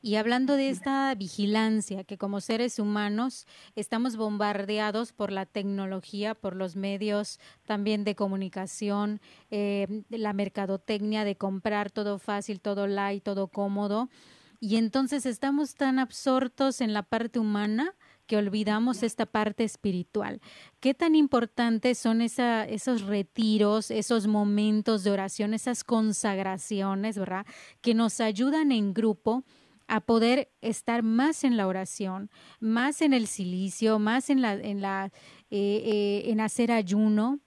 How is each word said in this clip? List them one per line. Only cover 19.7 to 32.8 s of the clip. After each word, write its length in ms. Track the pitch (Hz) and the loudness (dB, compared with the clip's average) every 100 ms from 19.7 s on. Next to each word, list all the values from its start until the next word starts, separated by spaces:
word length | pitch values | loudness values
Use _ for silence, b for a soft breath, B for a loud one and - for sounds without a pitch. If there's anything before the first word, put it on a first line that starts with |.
| - 208 180 180 214 208 - B B B _ | -2 -4 -2 -4 -4 -4 -8 B B B _
¿Qué 140 | 262 | -2
tan 220 | 277 339 311 | 2 4 6
importantes 840 | 285 240 233 - 233 226 254 240 | 6 4 0 0 0 2 2 0
son 240 | 233 226 | 2 2
esa, 440 | 233 - 240 226 214 | 0 0 2 2 -2
esos 380 | 220 - 240 | -4 -2 -2
retiros, 880 | 196 208 196 - 220 214 208 214 214 | 0 -2 -2 0 2 4 4 2 0
esos 360 | 226 208 233 208 | -4 0 2 2
momentos 760 | 214 208 208 214 214 208 220 | 2 2 2 2 2 2 0
de 80 | 190 | 2
oración, 420 | 196 196 - 208 | 0 -2 -2 -2
esas 300 | 220 - 240 | -2 -2 -6
consagraciones, 1300 | - 233 220 202 214 190 190 185 - 202 196 196 214 208 | 0 2 2 0 -2 -2 -4 -6 -4 -2 -2 -2 -2 -4
¿verdad? 280 | 185 185 208 B B B | -4 -4 -8 B B B
Que 120 | 240 | 0
nos 280 | 226 226 - | 4 2 2
ayudan 500 | 220 202 254 311 294 | 0 2 2 4 4
en 220 | 240 202 | 4 2
grupo 500 | 185 220 208 - 247 - b b b - | 2 0 2 0 -2 -4 b b b -2
a 100 | 220 | -2
poder 480 | - 226 233 262 - _ | 2 4 6 4 0 _
estar 420 | 226 - - 233 | -6 -4 -2 0
más 400 | 220 226 285 320 | 2 4 2 2
en 140 | 269 233 | 2 2
la 100 | 190 | 2
oración, 640 | 190 185 - 190 185 202 B B B | -2 -6 -6 -6 -6 -10 B B B
más 400 | 220 226 | 0 2